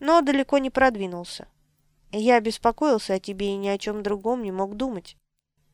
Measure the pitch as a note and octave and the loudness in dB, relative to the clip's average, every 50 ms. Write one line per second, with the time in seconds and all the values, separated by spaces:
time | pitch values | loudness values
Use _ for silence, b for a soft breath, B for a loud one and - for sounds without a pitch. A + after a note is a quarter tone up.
0 | C#4 D4 E4 E4+ C#4+ C#4 C#4 C#4 C4+ - C#4+ C#4 C4 C4 - C4 C4 C4 A3+ G3+ | 0 4 4 4 4 4 2 2 2 2 2 0 0 0 0 2 2 2 2 0
1 | G3 F#3 F3 F3 F3 - - - - - _ _ _ _ _ _ _ _ _ _ | -6 -6 -8 -8 -10 -12 -14 -16 -16 -18 _ _ _ _ _ _ _ _ _ _
2 | _ _ - G#3+ G#3+ A#3+ B3 A#3 G#3+ A3+ A3 - - A#3 A#3 - D4+ D4+ B3 G#3+ | _ _ -6 0 4 4 4 4 4 0 -4 0 0 0 0 2 2 2 2 2
3 | - - F#3+ F#3+ - - G3+ F#3+ G3+ G3+ G3 G3 G3 G3 G3+ G3 - G#3+ G#3 G#3+ | 0 -2 -2 -2 -2 -6 -8 -4 -4 -4 -4 -2 -2 -2 -2 -2 -4 -6 -6 -4
4 | G3 G3+ G#3 G3+ F#3+ A3+ B3 B3+ A3 G3 F#3 F#3+ G3 G3 G#3 G#3 C4 C4+ A3+ F3+ | -4 -4 -4 -4 -2 -2 -2 -2 -4 -6 -4 -4 -4 -4 -4 -6 -6 -6 -6 -8
5 | - - - _ _ _ _ _ _ _ _ _ _ _ | -12 -14 -20 _ _ _ _ _ _ _ _ _ _ _